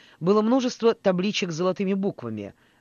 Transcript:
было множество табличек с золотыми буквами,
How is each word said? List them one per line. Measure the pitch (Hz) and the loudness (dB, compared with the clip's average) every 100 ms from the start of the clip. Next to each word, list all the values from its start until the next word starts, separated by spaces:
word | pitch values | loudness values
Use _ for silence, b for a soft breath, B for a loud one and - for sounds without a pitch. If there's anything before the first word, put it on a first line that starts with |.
| B B | B B
было | 165 214 | 2 2
множество | 214 262 247 - 226 | 4 2 0 0 0
табличек | 226 202 180 196 - 185 | 2 2 2 0 -2 -4
с | |
золотыми | 156 185 180 190 | -2 -2 0 -2
буквами, | 196 196 - 117 110 101 - b b | -2 -2 -4 -8 -8 -10 -14 b b